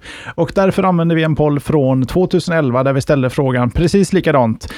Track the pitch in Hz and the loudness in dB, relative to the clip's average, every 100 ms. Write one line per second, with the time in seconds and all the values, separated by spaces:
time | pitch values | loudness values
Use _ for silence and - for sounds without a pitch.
0 | - - - - 165 - 190 - 190 175 | -12 -18 -14 -4 -2 0 0 2 0 0
1 | 165 165 160 151 151 143 - 151 131 131 | 2 0 0 0 0 0 0 0 2 0
2 | 127 180 185 180 - 165 139 123 135 135 | 0 0 0 0 0 0 0 0 0 0
3 | - 139 127 139 135 123 120 - 170 202 | 0 0 0 -2 -2 0 0 0 0 2
4 | 185 185 160 143 117 110 - | 2 2 2 2 2 -2 -8